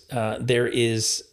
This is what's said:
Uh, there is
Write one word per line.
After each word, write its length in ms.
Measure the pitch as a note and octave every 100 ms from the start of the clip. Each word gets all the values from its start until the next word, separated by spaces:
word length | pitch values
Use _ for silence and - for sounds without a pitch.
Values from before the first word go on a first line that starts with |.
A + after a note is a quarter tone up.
| _
Uh, 260 | B2 A2 G#2+
there 260 | A#2+ A#2+ A#2+
is 580 | B2+ A#2 A2+ A2 - -